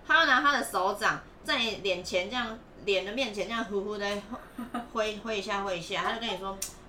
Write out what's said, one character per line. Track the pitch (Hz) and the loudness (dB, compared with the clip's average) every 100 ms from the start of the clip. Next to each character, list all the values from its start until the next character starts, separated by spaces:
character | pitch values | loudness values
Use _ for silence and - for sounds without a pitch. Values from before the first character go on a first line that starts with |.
| - | 4
他 | 320 | 6
会 | 311 | 8
拿 | 262 | 6
他 | 294 | 6
的 | 269 | 4
手 | - 190 185 | 2 2 2
掌 | 202 202 - - - | 2 2 0 -4 -8
在 | - 277 | -2 0
你 | 226 190 | 0 0
脸 | 190 180 | 0 0
前 | 180 190 190 | 0 0 0
这 | 247 | -2
样， | 226 226 - - | -4 -6 -14 -6
脸 | 196 190 190 | 0 2 2
的 | |
面 | 226 240 | -2 -2
前 | 202 185 | -2 -2
这 | |
样 | 233 | -2
呼 | 196 202 | -2 -2
呼 | 208 208 | -2 -2
的 | 202 208 208 247 - - 233 240 233 | -2 -4 -6 -12 -12 -12 -8 -8 -4
挥， | 226 214 208 | -2 -2 -2
挥 | 226 208 | -4 -4
一 | |
下， | 208 196 | -2 -2
挥 | 196 175 | -2 -4
一 | |
下， | 165 202 | -4 -2
他 | 190 | -2
就 | 226 | -2
跟 | 233 | -4
你 | 185 | -4
说 | 196 190 - - | -6 -6 -8 -10